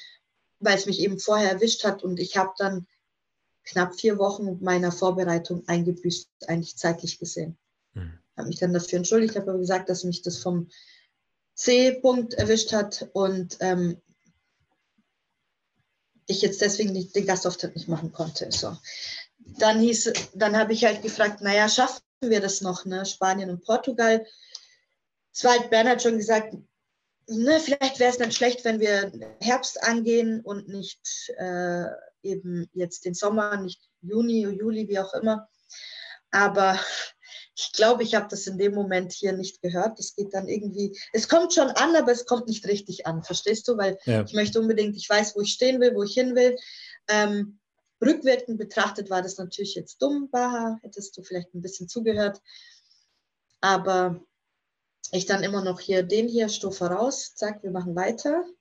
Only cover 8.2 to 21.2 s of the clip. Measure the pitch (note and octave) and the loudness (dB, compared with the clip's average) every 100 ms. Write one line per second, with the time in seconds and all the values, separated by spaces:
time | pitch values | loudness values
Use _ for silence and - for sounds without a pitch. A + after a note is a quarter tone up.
8.2 | _ - A2+ E3+ F3+ F3 - F3+ F3 A3+ | _ -12 -8 -2 0 0 0 -4 2 2
9.2 | A3 G#3 G3 F#3 F3+ F#3 F#3 F3+ F3+ F3 | 2 0 -4 -2 0 -2 0 -4 -2 -4
10.2 | F3 E3+ F#3 F3 E3+ - - - _ _ | -6 -6 -4 -4 -4 -12 -20 -20 _ _
11.2 | _ _ _ - - B3 B3+ B3+ C4 B3 | _ _ _ -4 4 6 6 4 2 2
12.2 | A#3 - G#3+ A3 - G#3+ G#3 - - G3 | -2 -2 2 2 2 0 -2 -6 -6 0
13.2 | F#3+ F#3+ F3+ - F#3 F3+ F3 E3+ _ _ | 0 0 -6 -4 -2 0 0 -4 _ _
14.2 | _ _ _ _ _ _ _ _ _ _ | _ _ _ _ _ _ _ _ _ _
15.2 | _ _ _ _ _ _ _ _ _ _ | _ _ _ _ _ _ _ _ _ _
16.2 | - G3 G3 - G#3 G3+ G#3+ F#3+ F3+ G#3 | -6 0 0 2 0 0 -2 -2 -2 -2
17.2 | G3 F#3 F3+ - E3 E3 E3+ E3 D#3+ - | 0 0 0 -4 -8 -8 -6 -4 -4 -6
18.2 | D#3+ - - - - E3+ - - - - | -8 -6 -6 -4 -4 -8 -14 -14 -12 -12
19.2 | - _ - - G#3+ A3 A#3 A3+ A3+ - | -16 _ -16 2 4 6 4 4 0 -2
20.2 | - F#3+ G#3+ G#3+ G#3 A3 A3+ G#3 A3 - | -6 0 2 4 2 4 4 2 -4 0